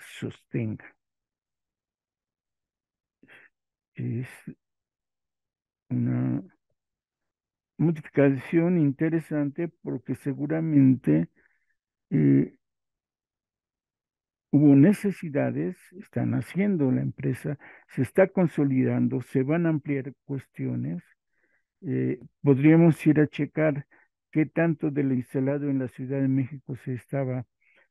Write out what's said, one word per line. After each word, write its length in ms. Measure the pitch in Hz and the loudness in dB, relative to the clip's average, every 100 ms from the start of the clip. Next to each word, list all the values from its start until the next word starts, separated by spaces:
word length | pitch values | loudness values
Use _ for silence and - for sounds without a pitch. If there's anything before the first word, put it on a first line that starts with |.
sostenga. 960 | - - 110 - _ 135 110 127 - _ _ _ _ _ _ _ _ _ _ _ _ _ _ _ _ _ _ _ _ _ _ _ _ - _ _ _ _ _ | -20 -14 -12 -14 _ -8 -6 -8 -14 _ _ _ _ _ _ _ _ _ _ _ _ _ _ _ _ _ _ _ _ _ _ _ _ -20 _ _ _ _ _
Es 340 | - 123 117 127 - - - _ _ _ _ _ _ _ _ _ _ _ _ - | -12 -8 -8 -10 -16 -20 -20 _ _ _ _ _ _ _ _ _ _ _ _ -8
una 540 | 123 120 123 131 123 185 _ _ _ _ _ _ _ _ _ _ _ _ - | -4 -2 -2 -2 -6 -8 _ _ _ _ _ _ _ _ _ _ _ _ -2
modificación 1000 | 151 156 - - 139 135 - 165 170 180 | -2 -2 -4 0 2 0 -2 0 2 2
interesante 880 | 143 131 160 165 - 151 143 147 170 - | 0 0 -2 -4 -4 -4 -4 -6 -10 -10
porque 320 | - 135 - 127 | -10 -10 -8 -8
seguramente, 1120 | 143 131 143 160 165 147 135 127 - 151 165 _ _ _ _ _ _ _ - | -8 -6 -4 -4 2 4 6 4 2 2 0 _ _ _ _ _ _ _ -4
eh, 460 | 165 143 139 - - _ _ _ _ _ _ _ _ _ _ _ _ _ _ _ _ _ _ _ | 2 4 4 2 -6 _ _ _ _ _ _ _ _ _ _ _ _ _ _ _ _ _ _ _
hubo 240 | 143 147 139 | 4 6 8
necesidades, 1000 | 156 202 208 180 165 139 131 123 175 180 _ | 6 4 -2 -6 -6 -4 -4 -4 -6 -10 _
están 420 | 185 214 123 120 | -20 -10 -6 -4
haciendo 560 | 123 120 170 208 185 135 | -4 -4 -4 -2 0 0
la 120 | 127 | 0
empresa, 560 | 135 - 135 127 160 143 - - _ | -4 -6 -6 -6 -8 -12 -14 -20 _
se 140 | - | -6
está 260 | 127 - 190 | -2 2 2
consolidando, 920 | - 170 - 143 131 123 123 123 131 | 2 0 0 0 0 0 0 -2 -2
se 200 | 123 139 | -4 -2
van 240 | 131 165 170 | 0 0 0
a 40 | |
ampliar 420 | 156 143 139 131 - | -2 -4 -6 -8 -14
cuestiones. 800 | - 139 - - 131 120 135 175 - _ _ _ _ _ _ _ | -12 -12 -12 -10 -8 -6 -6 -10 -14 _ _ _ _ _ _ _
Eh, 380 | 180 131 127 - - _ | -6 -4 -4 -6 -12 _
podríamos 640 | 143 131 151 165 170 147 160 | 2 4 6 8 6 4 2
ir 140 | 147 | 2
a 80 | 151 | 2
checar 580 | - 147 - 156 143 - _ _ _ _ | -2 -6 -2 -2 -2 -8 _ _ _ _
qué 140 | 156 156 | -2 -2
tanto 440 | - 170 151 156 | 0 0 0 -4
de 140 | 143 | -2
lo 100 | 139 | -2
instalado 560 | 127 120 143 131 143 143 | -2 -4 -4 -2 -2 -2
en 80 | 135 | -4
la 100 | 127 | -4
Ciudad 320 | - 131 139 | -8 -6 -2
de 80 | 135 | 0
México 480 | 135 127 139 - 127 | 0 -2 -8 -14 -12
se 100 | - | -8
estaba 520 | 123 - 139 131 127 - _ _ _ _ | -10 -6 -6 -4 -6 -10 _ _ _ _